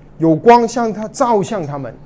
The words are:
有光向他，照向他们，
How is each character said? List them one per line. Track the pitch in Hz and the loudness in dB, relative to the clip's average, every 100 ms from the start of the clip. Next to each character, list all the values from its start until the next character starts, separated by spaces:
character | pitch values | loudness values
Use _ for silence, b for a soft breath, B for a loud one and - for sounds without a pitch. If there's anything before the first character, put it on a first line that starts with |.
| B - | B -2
有 | 165 156 | 0 2
光 | 226 240 226 | 6 4 4
向 | 254 233 | -2 -4
他， | 202 214 | -6 -10
照 | - 247 220 | -4 0 0
向 | 185 214 147 | -2 -6 -8
他 | 143 | -10
们， | 127 - | -12 -14